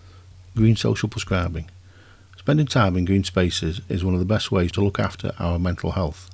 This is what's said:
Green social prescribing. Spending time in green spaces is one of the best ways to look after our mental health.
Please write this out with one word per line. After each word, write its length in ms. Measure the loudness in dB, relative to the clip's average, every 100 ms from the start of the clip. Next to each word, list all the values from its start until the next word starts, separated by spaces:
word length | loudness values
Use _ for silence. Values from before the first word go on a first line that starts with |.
| -20 -20 -20 -20 -6 4
Green 200 | 4 4
social 320 | 2 0 -2
prescribing. 600 | -6 -2 -2 -2 -6 -10 -16 -20 -20 -20 -20 -20 -6
Spending 280 | 0 0 2
time 300 | 2 4 2
in 80 |
green 220 | 2 2 2
spaces 560 | 0 0 0 -4 -4 -4
is 160 | -2 0
one 80 |
of 80 | 0
the 40 | 0
best 280 | 0 0
ways 180 | 0 0
to 80 | 0
look 220 | 0 0
after 320 | -4 -4 -8 -4
our 220 | -2 0
mental 320 | -2 -2 -4
health. 380 | -2 -4 -6 -16